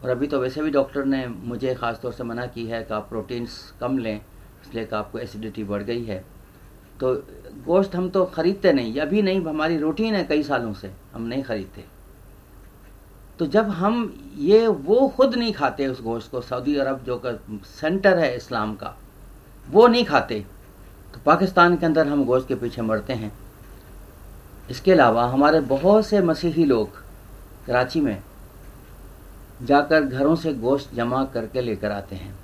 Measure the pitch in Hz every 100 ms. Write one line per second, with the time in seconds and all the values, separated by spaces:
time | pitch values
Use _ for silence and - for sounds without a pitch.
0 | 127 123 139 139 127 139 156 143 135 143
1 | 135 135 127 113 120 120 127 127 117 113
2 | 123 117 120 117 123 123 113 113 110 107
3 | 104 113 98 120 120 - - - 123 135
4 | 113 107 - - - - - 113 110 107
5 | 104 117 110 104 110 101 104 101 101 120
6 | 113 92 - - - - - - - -
7 | 131 127 - - - - 127 180 196 180
8 | 185 190 185 170 165 196 185 139 117 123
9 | 151 202 196 190 165 151 156 165 156 175
10 | 226 208 160 151 143 131 117 101 98 92
11 | - 120 117 127 131 107 95 - - -
12 | - - - - - - - - - -
13 | - - - - 156 196 208 170 196 240
14 | 226 - - - 147 214 226 175 139 226
15 | 269 - 262 240 233 - 139 123 135 120
16 | 113 117 110 127 120 127 127 147 135 135
17 | 120 123 123 113 - 107 - - 156 190
18 | 196 180 151 123 - 117 107 107 - -
19 | - - - - - - - 190 233 240
20 | 233 143 - 107 101 - - - - -
21 | - - - 156 185 185 175 175 165 156
22 | 147 143 123 127 127 120 120 117 110 110
23 | 101 120 107 - - - - - - -
24 | - - - - - - - 123 - 180
25 | 123 113 120 131 147 160 135 135 170 214
26 | 214 208 175 156 175 156 156 120 104 -
27 | - - - - - - - 123 127 165
28 | 143 98 - - - - - - - -
29 | - - - - - - 117 139 143 156
30 | 139 127 139 165 165 135 113 139 - 120
31 | 120 127 135 120 110 131 120 101 104 101
32 | 98 95 98 98